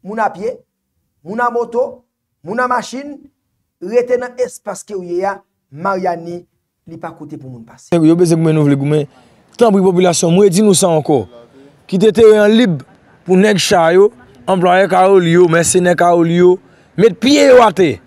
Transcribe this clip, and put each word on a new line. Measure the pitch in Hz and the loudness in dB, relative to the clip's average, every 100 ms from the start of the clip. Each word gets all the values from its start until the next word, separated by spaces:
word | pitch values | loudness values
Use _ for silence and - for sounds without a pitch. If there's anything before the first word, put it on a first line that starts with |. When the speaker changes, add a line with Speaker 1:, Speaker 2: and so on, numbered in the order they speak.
Speaker 1:
moun | 180 220 | -12 -6
a, | 202 | -6
pye, | 170 208 - _ _ _ _ _ _ | -6 -12 -12 _ _ _ _ _ _
moun | 156 220 | -12 -6
a, | 240 | -4
moto, | 233 233 233 269 - _ _ _ _ | -4 -6 -6 -8 -10 _ _ _ _
moun | 156 226 | -12 -6
a, | 254 | -4
machin, | 247 - 247 285 294 - _ _ _ _ _ | -6 -8 -14 -16 -18 -20 _ _ _ _ _
rete | 180 240 240 247 | -4 -2 -2 -4
nan | 247 240 | -6 -8
espas | 247 - 208 190 - | -8 -8 -14 -16 -14
ke | 202 | -14
w | |
ye | 180 175 196 | -8 -6 -6
a. | 190 _ _ _ | -8 _ _ _
Maryani, | 139 190 190 180 170 165 175 175 _ _ _ - | -10 -6 -4 -6 -6 -10 -16 -18 _ _ _ -20
li | 165 | -16
pa | 165 | -16
koute | 165 147 147 | -16 -20 -18
pou | 131 | -18
moun | 123 113 | -20 -20
pase. | - _ | -20 _
Speaker 2:
Yo | 170 156 170 | 0 2 2
bezwen | 175 165 | 0 0
goumen. | 160 | 0
Nou | 156 147 | 0 0
vle | 139 | 0
goumen, | 139 151 143 _ _ _ _ - | -2 -4 -6 _ _ _ _ -2
tanpri, | 233 196 | 0 2
popilasyon | 190 175 185 165 170 | 0 0 0 0 0
m, | 175 | 2
redi | 208 175 | 2 2
nou | 214 180 | 2 2
sa | 185 | 0
ankò, | 160 147 143 98 - - _ - _ _ | -2 -2 -4 -4 -18 -20 _ -20 _ _
ki | 185 | 0
te | 214 | 0
tere | 202 220 214 | 4 4 6
an | 208 | 4
lib | 220 240 147 - _ _ _ - | 2 0 -2 -10 _ _ _ -2
pou | 185 | 0
nèg | 214 202 | 2 0
cha | - 190 165 180 | 0 0 2 4
yo. | 208 - - - - | 2 0 -20 -14 -6
Anplwaye | 185 175 180 190 | -2 2 2 2
kawoli | 180 190 196 170 | 2 4 4 4
yo, | 170 175 | 2 4
mèsenè | 165 165 185 180 175 | 2 0 0 0 0
kawoli | 175 175 165 175 | 2 2 0 2
yo, | 180 185 _ _ _ - | 2 2 _ _ _ 0
met | 220 170 | 0 0
pye | 247 294 285 | 0 2 6
yo | 247 | 6
atè | 220 160 170 98 | 4 2 -2 -4